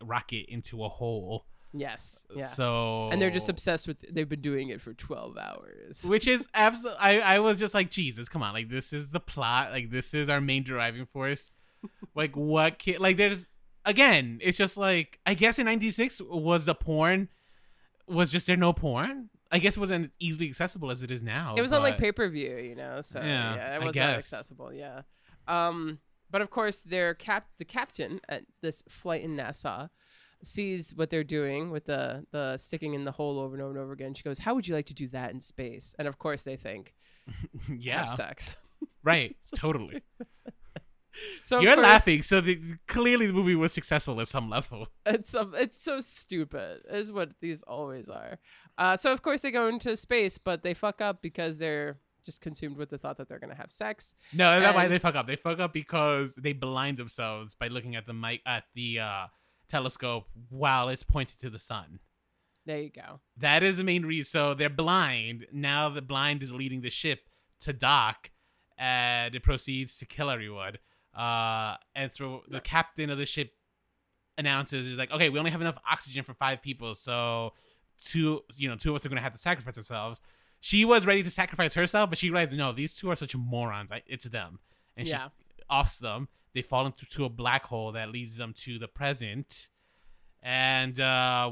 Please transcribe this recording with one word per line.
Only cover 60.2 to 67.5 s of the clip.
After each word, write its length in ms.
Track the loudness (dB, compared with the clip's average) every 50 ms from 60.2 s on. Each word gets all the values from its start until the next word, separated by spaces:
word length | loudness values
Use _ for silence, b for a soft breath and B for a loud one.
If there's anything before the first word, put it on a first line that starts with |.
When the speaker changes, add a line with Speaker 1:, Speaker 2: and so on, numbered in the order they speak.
| -6 -10 -18 -18 -18 -14
Speaker 1:
while 400 | -6 0 2 4 4 4 2 0
it's 140 | -2 -4 0
pointed 360 | 0 0 0 0 -4 -8 -14
to 80 | -14 -12
the 80 | -12 -12
sun. 400 | -12 -10 -10 -10 -10 -12 -20 -20 _ _ _ _ _ _ _ _ _ _ _ _ -12
Speaker 2:
There 160 | -8 -8 -8
you 80 | -8 -10
go. 300 | -12 -18 -18 -18 -20 -20 _ _ _
Speaker 1:
That 240 | 0 2 4 6 6
is 160 | 6 4 2
the 60 | 2 2
main 200 | 2 2 2 0
reason. 180 | 0 -2 -4 -2 0
So 220 | 0 2 2 2 2
they're 120 | 2 0 0
blind. 760 | 0 0 2 4 4 4 4 2 0 -2 -4 -6 -8 -10 -12 -10 -8
Now 360 | -4 -2 0 2 2 2 0
the 120 | -2 -4
blind 400 | -8 -4 -2 0 2 2 0 0
is 100 | -4 -8
leading 300 | -8 -6 -6 -6 -6 -6
the 80 | -6 -6
ship 400 | -6 -4 -2 -2 -2 -4 _ _ _ _ _ _